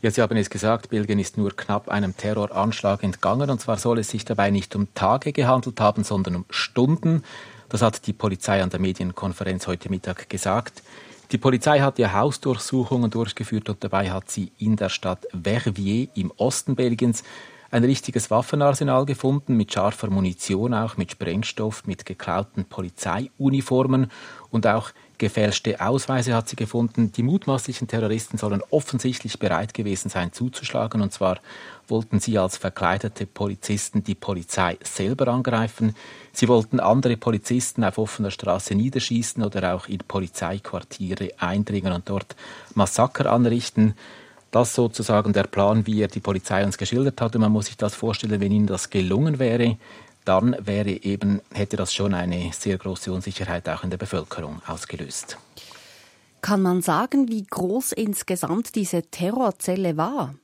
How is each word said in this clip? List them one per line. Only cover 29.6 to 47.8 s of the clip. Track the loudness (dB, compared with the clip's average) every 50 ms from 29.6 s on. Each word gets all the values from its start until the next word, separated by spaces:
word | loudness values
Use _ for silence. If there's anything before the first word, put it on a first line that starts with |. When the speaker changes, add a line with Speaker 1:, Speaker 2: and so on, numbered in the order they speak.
| -2 -4 -4
Speaker 1:
gewesen | -4 -2 -2 -2 -4 -4 -6
sein, | -4 -4 -4 -4 -4
zuzuschlagen. | -4 -6 -4 -4 -6 -10 -4 -2 -2 -2 0 0 0
Und | 0 0 -2
zwar | 0 0 0 0 -2 -6 -18 -20 -18 -18 -18 -20 -20 _ _
wollten | -2 -2 -2 0 0 0
sie | 0 2 2 2
als | 2 2 0 -4
verkleidete | -6 -6 -4 0 0 0 0 0 -2 -6 -6 -6 -10
Polizisten | -10 _ -4 -4 -4 -4 -6 -4 -2 -2 -2 -2 -2 -2 -2 -2
die | -2 -6
Polizei | -6 -4 -6 -6 -6 -6 -6 0 0 2 0 0 -4 -8
selber | -12 -6 -2 -2 -2 0 0 2 2
angreifen. | 2 0 0 0 0 0 0 0 -2 0 0 0 0 -2 -12 -20 -20 -20 -20 -16
Sie | _ 0 4 6
wollten | 6 6 6 4 0 2
andere | 4 4 4 4 4 2 0 0
Polizisten | 0 -2 -2 -2 0 0 -2 0 0 -2 -2 0 0
auf | 0 2 0
offener | -4 -4 -2 -4 -4 -4
Straße | -4 -4 0 0 0 0 0 0 0
niederschießen | 2 2 2 0 -2 -2 0 0 0 0 -2 -2 -2 -2
oder | -2 -2 -2 -2 0 -2
auch | -2 -4 -6
in | -8 -8
Polizeiquartiere | -8 _ -4 -4 -4 -4 -6 -6 -4 -4 -4 -6 -8 -8 -10 -10 -10 _ -10 -8 -6 -6 -4 -4 -6 -8 -6 -6
eindringen | -4 -2 0 0 0 0 -2 -2 -2 -2 -2
und | -2 -4 -4
dort | -6 -6 -6 _ -14 -18 -18 -18 -18 -18 -20 -6 0
Massaker | 2 2 2 4 2 2 2 2 0 0 2
anrichten. | 4 4 4 4 2 0 -2 -2 2 4 4 4 4 0 -10 -20 -20 -20 -20 -20 -20 -20 _ _
Das | 2 2 2 2 4
sozusagen | 2 2 2 2 -4 0 2 4 4 4 4 2
der | 2 2
Plan, | 0 2 4 4 6 6 4 2 2
wie | 2 2
er | 0 0
die | -2 -4
Polizei | -2 -2 -2 -2 -2 0 0 2 2
uns | 0 0 -2
geschildert | -4 -2 0 2 2 0 0 0
hat. | -2 0 2
Und | 2
man | 4 4
muss | 4 2 0 -2
sich | -4
das | _